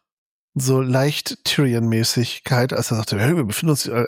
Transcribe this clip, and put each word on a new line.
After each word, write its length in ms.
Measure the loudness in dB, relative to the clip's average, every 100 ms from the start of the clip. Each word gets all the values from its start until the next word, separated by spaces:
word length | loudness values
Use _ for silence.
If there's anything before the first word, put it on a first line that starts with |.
| _ _ _ _ _
So 260 | -4 2 2
leicht 640 | 2 2 2 -2 -6 -8
Tyrion-Mäßigkeit, 1300 | -4 0 2 2 2 2 2 0 -2 -4 -2 0 2
als 180 | 0 -2
er 80 | -2
sagte, 200 | -2 0
"Hey, 180 | 2 2
wir 80 |
befinden 260 | 0 -2 0
uns", 160 | 0 -2
äh, 200 | -2